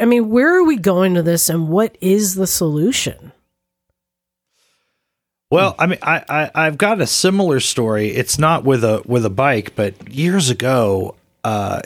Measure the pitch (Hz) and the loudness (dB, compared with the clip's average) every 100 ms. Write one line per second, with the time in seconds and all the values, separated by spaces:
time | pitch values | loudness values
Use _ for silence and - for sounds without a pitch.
0 | 233 240 220 233 294 359 330 262 180 180 | 2 2 2 2 4 4 4 2 2 2
1 | 190 180 165 165 - 165 160 180 220 - | 2 2 0 0 0 -2 0 0 0 -2
2 | 185 202 208 190 185 - 165 151 185 262 | 0 2 0 -2 -4 -2 -2 0 0 -2
3 | - 95 - - _ _ _ _ _ _ | -4 -8 -16 -20 _ _ _ _ _ _
4 | _ _ _ _ _ _ _ _ _ _ | _ _ _ _ _ _ _ _ _ _
5 | _ _ _ _ - 160 196 - 165 185 | _ _ _ _ -2 0 0 0 -2 -2
6 | - 165 - 151 147 - 156 147 208 214 | -2 -4 -2 -4 -4 -2 -2 0 0 0
7 | 135 - 185 190 185 135 - - 113 107 | -2 0 0 2 2 0 -2 -2 -2 0
8 | 107 101 123 - 156 160 123 131 113 107 | -2 -2 -4 0 0 2 2 2 2 0
9 | - 123 110 98 139 117 98 - 101 - | 0 0 0 0 0 0 -4 -4 -4 -6
10 | - 123 170 190 135 113 123 131 107 98 | -12 -4 0 0 0 0 0 2 2 0
11 | 92 - _ _ 113 107 98 95 | -4 -10 _ _ -6 -4 -4 -4